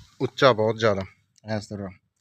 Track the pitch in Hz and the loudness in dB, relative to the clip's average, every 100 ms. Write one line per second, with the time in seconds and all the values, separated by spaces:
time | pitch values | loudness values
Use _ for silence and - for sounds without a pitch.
0 | - - 131 - 139 107 110 113 113 98 | -18 -8 -8 2 4 4 2 0 0 0
1 | 95 _ _ _ 107 107 104 104 95 92 | -4 _ _ _ -10 -8 -8 -12 -12 -16
2 | _ _ | _ _